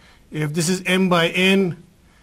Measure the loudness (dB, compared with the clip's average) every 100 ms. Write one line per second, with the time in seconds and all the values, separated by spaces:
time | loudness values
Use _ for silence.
0 | -20 -20 _ -6 -4 -2 -2 -2 0 0
1 | 2 2 0 2 2 2 0 -4 -16 _
2 | _ _